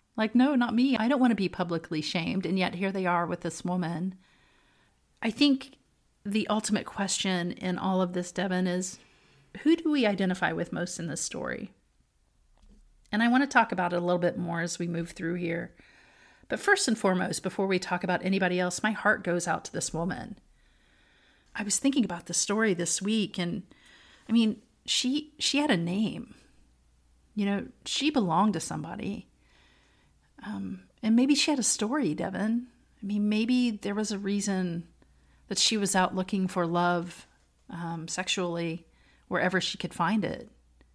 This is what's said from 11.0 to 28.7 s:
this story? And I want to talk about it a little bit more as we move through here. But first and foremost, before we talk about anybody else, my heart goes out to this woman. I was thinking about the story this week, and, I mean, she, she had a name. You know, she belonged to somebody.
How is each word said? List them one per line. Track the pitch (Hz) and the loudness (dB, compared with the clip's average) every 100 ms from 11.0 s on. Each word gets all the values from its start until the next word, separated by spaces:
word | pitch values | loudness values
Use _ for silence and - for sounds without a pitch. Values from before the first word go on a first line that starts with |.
| 165 | -6
this | - | -6
story? | - - - - - _ _ _ _ _ _ _ _ _ - - - _ _ | -6 -6 -6 -8 -10 _ _ _ _ _ _ _ _ _ -20 -20 -20 _ _
And | 208 | 0
I | 233 | 4
want | 254 | 4
to | 277 | 4
talk | 254 226 | 4 4
about | 185 175 | 2 0
it | 175 | 0
a | |
little | 175 175 | 2 2
bit | 175 185 | 2 0
more | 175 170 | -4 -4
as | 170 - | -4 -4
we | 175 | -4
move | 170 170 | -4 -6
through | - 165 180 | -6 -6 -4
here. | 175 170 180 - - - - - - _ - | -4 -4 -8 -14 -20 -20 -20 -20 -20 _ -8
But | - | -2
first | - 392 - | 2 2 2
and | 214 | 2
foremost, | 196 180 185 175 | 2 2 0 -4
before | 190 - 196 | -4 -2 0
we | 185 | 0
talk | - 180 | 0 -4
about | 180 180 185 | -2 -2 0
anybody | 190 185 180 | 0 2 2
else, | 180 - | 0 -2
my | 214 | -2
heart | 208 208 214 | 0 0 0
goes | - 175 170 | 0 -2 0
out | 160 - | -4 -4
to | |
this | - - | -8 -6
woman. | 160 175 - - - _ _ _ _ _ _ _ _ _ _ _ - | -4 -4 -6 -10 -14 _ _ _ _ _ _ _ _ _ _ _ -8
I | |
was | 208 - | -4 0
thinking | 269 269 | 2 2
about | 190 170 - | 0 -4 -6
the | |
story | 165 - 208 220 | -2 0 2 2
this | 180 170 - | 0 -2 -2
week, | 190 220 196 - | 0 0 0 -2
and, | 175 175 - - - - - - - | -4 -6 -10 -20 -20 -20 -20 -20 0
I | |
mean, | 226 220 - - _ - | 2 2 0 -10 _ -4
she, | - 247 294 302 - | -2 0 -2 -4 -4
she | - 277 | 0 2
had | 294 | 2
a | 185 | 2
name. | 170 190 220 - - - _ _ _ _ _ _ _ _ _ 208 | 2 0 0 -2 -12 -20 _ _ _ _ _ _ _ _ _ -2
You | 202 | 0
know, | 202 - - - | -2 -4 -12 -6
she | - 285 | -2 2
belonged | 294 185 160 214 | 2 4 4 4
to | 175 | 2
somebody. | - | -2